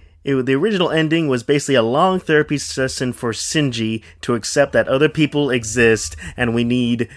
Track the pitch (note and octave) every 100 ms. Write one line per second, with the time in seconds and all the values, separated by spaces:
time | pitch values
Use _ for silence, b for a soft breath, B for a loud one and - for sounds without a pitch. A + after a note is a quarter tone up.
0 | b b C#3+ C3+ B2+ C3+ G3+ G3 E3 D#3+
1 | D#3 E3 D#3 B2+ A#2 D3 - C3 A2+ C3+
2 | F#3 F#3 - D3+ D3+ C#3+ - - C3 -
3 | B2+ A#2+ A#2+ G#2+ - D#3 C#3+ A#2 A2 A2
4 | B B - A#2 - D3 C#3 A#2 A2 C3+
5 | D3+ D#3+ D3+ D3 C#3+ B2+ A2 A#2 A2+ A2
6 | - - B - A#2+ A#2 A#2+ B2 A#2+ A#2+
7 | A#2